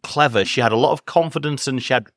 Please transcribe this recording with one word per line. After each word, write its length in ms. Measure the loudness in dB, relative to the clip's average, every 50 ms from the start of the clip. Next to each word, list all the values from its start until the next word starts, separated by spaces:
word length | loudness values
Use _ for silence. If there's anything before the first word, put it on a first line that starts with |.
| -12
clever. 420 | -6 0 2 2 2 2 0 0
She 160 | 0 0 0
had 120 | 0 2 2
a 40 |
lot 140 | 2 2 2
of 160 | 0 -2 -4
confidence 640 | -2 0 0 0 0 -2 -4 -4 -4 -4 -4 -4 -4
and 120 | -4 -4
she 120 | -2 0 0
had 160 | 0 -2 -4 _